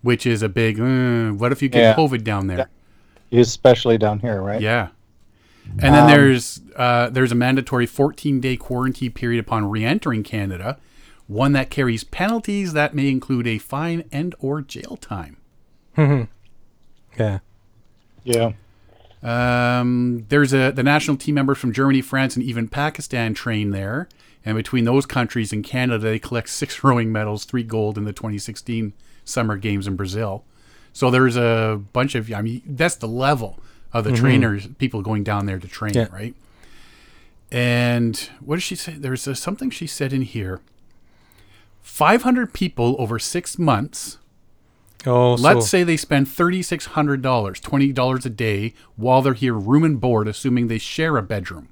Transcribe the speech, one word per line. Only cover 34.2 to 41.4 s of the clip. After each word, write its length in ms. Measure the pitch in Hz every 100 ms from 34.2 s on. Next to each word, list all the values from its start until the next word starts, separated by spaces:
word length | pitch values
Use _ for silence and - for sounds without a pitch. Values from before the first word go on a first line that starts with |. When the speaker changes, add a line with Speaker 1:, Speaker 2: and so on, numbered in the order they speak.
Speaker 1:
trainers, 460 | 131 127 120 101 92 -
people 240 | 131 113
going 220 | 98 107
down 220 | 101 104 101
there 120 | 95
to 80 | 92
train, 260 | - 107
Speaker 3:
Yeah. 140 | 117 110
Speaker 1:
right? 240 | 92 110 - - - - - - - - - - - _
And 640 | 123 123 120 120 120 117 107 - -
what 160 | 135 160
did 40 |
she 120 | - 175
say? 180 | -
There's 340 | 151 139 127 -
a, 80 | 131
something 340 | - 202 269
she 180 | - 170
said 240 | - 135
in 100 | 135
here. 380 | 127 113 92 92 _ _ - - _ _ _ _